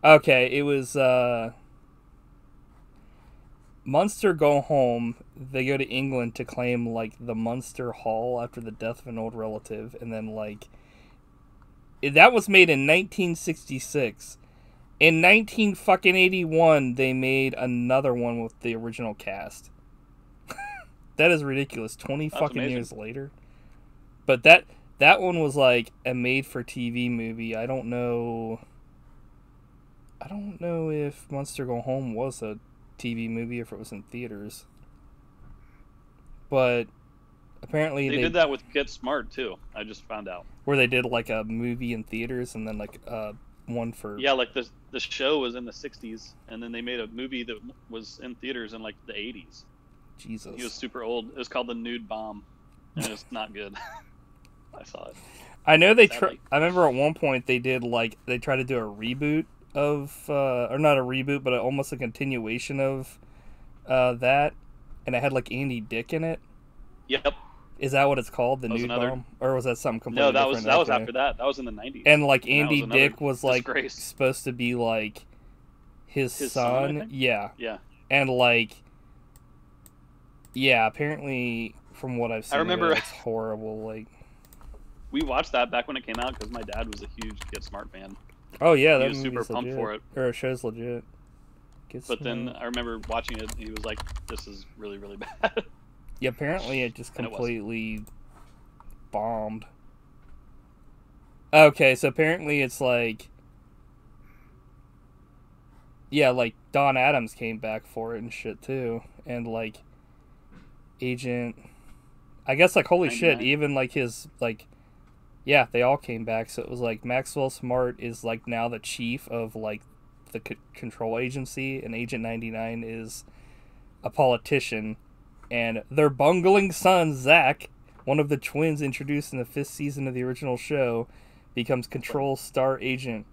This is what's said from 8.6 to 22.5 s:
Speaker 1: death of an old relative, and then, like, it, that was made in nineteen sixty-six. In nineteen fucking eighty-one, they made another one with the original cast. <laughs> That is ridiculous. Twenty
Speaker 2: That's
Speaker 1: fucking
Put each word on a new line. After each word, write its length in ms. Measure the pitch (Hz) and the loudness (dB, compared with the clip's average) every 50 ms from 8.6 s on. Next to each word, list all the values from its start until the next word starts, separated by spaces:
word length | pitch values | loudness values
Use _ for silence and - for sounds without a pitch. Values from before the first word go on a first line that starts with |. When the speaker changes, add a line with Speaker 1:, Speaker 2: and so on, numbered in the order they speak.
| 117 113 | -12 -12
Speaker 1:
death 300 | 107 113 113 113 117 - | -12 -6 -6 -6 -6 -8
of 60 | - 127 | -12 -12
an 100 | 117 113 | -8 -6
old 160 | 110 113 110 | -8 -6 -6
relative, 600 | 113 110 110 107 107 - - 110 107 110 113 117 117 | -6 -8 -6 -8 -8 -10 -10 -10 -10 -10 -12 -14 -12
and 100 | 120 117 | -10 -8
then, 160 | 113 110 110 110 | -8 -8 -8 -8
like, 400 | 107 110 107 107 104 104 - - - - - - - - - - - - _ _ - - - - - - - - - - - - - - | -8 -8 -8 -8 -10 -14 -18 -20 -20 -20 -20 -20 -20 -20 -20 -20 -20 -20 _ _ -20 -20 -20 -20 -20 -20 -20 -20 -20 -20 -20 -20 -12 -6
it, 120 | - 143 139 | -4 2 8
that 200 | 156 175 240 254 | 10 10 10 10
was 160 | 220 - - | 6 2 6
made 200 | 196 190 180 165 | 8 8 8 8
in 160 | 151 135 139 | 6 2 4
nineteen 500 | 143 156 180 190 196 - - 185 175 170 | 4 4 4 2 -2 -2 -2 0 0 0
sixty-six. 1000 | 165 - 175 160 - - - 131 131 - - - 147 131 110 98 - - - - - - _ _ - - - - - - - - - | -2 -4 -6 -6 -6 -6 -10 -8 -8 -8 -4 -2 -2 -2 -2 -4 -8 -18 -20 -20 -20 -20 _ _ -20 -20 -20 -20 -20 -20 -20 2 6
In 220 | 147 160 165 160 | 8 8 8 8
nineteen 520 | 165 180 202 226 220 208 - - 214 202 190 | 6 8 6 6 4 0 0 2 2 2 0
fucking 420 | - - - 190 185 - 185 180 | 0 4 4 4 6 6 4 6
eighty-one, 800 | 190 185 185 185 185 175 160 156 160 165 165 156 147 135 127 120 | 6 6 4 4 2 0 2 4 6 8 8 8 6 4 0 0
they 180 | 127 135 131 131 | 0 0 0 2
made 400 | 131 131 131 135 135 135 135 127 | 0 0 2 2 2 2 0 0
another 580 | - 127 127 123 120 120 123 131 135 135 135 123 | -2 -4 -2 -2 -2 0 2 2 2 2 2 0
one 280 | 123 120 120 120 117 | 0 -2 -2 -2 -4
with 180 | 113 113 - - | -6 -8 -10 -8
the 140 | - 120 113 | -6 -4 -4
original 380 | 113 113 117 113 - 120 110 104 | -4 -6 -8 -8 -6 -8 -8 -8
cast. 580 | - - 101 95 98 - 104 - - - - - - - - - - - - - - - - - - - - | -8 -10 -10 -8 -8 -10 -12 -14 -18 -20 -20 -20 -20 -20 -20 -20 -20 -20 -20 -20 -20 -20 -20 -20 -20 -18 -18
<laughs> 60 | - - 807 831 831 784 679 - - - - - - - | -14 -14 -12 -14 -14 -14 -18 -20 -20 -20 -20 -20 -2 2
That 140 | 151 170 | 4 4
is 120 | 175 156 147 | 4 2 0
ridiculous. 520 | 139 135 135 139 - - 117 113 110 - | -2 -2 -2 -4 -4 -6 -8 -8 -8 -10
Twenty 340 | - - - 139 147 156 156 | -12 -8 -6 -4 -4 -4 -6
Speaker 2:
That's 100 | - 135 | -2 -2
Speaker 1:
fucking 180 | 156 143 | -2 -2